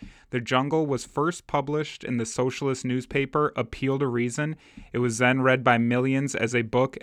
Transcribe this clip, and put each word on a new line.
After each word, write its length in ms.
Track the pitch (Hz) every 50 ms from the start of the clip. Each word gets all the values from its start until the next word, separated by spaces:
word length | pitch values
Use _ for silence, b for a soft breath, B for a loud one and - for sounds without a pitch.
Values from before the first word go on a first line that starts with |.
| B B B B B B
The 100 | - 123
Jungle 440 | 117 - 131 127 135 143 160 160 156
was 200 | 143 131 120 -
first 420 | - - 143 147 170 170 - -
published 560 | - - 143 135 143 147 156 151 - - - -
in 140 | - 123
the 80 | 117 113
socialist 580 | - - - 127 131 - - 143 135 131 - -
newspaper 680 | 127 123 127 127 - - 139 139 135 - 151 151 147 -
Appeal 420 | - 123 - - - 135 131 135 139
to 80 | 143
Reason. 500 | 127 120 120 120 120 120 151 151 156 156 B B B B B B B
It 60 | B
was 220 | 120 123 123 110 110
then 220 | 127 123 131 135
read 220 | 127 131 131 131 120
by 140 | 131 120
millions 580 | 117 117 117 120 123 127 135 135 135 143 131 -
as 180 | - 113 113 123
a 80 | 120
book 360 | 117 113 135 123 131 135 - -